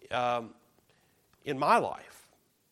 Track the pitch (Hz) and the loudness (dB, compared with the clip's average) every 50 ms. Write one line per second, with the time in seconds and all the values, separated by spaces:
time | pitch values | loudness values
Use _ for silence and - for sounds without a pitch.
0 | - - - 123 123 123 120 120 117 110 - - _ _ _ _ _ _ _ _ | -10 -4 -2 0 0 0 0 -2 -4 -6 -12 -20 _ _ _ _ _ _ _ _
1 | _ _ _ _ _ _ _ _ - 135 151 131 147 160 220 233 151 95 69 - | _ _ _ _ _ _ _ _ -8 -6 -4 0 2 4 4 4 4 0 -4 -8
2 | - - - - - - _ _ _ _ _ _ _ _ | -12 -16 -20 -20 -20 -20 _ _ _ _ _ _ _ _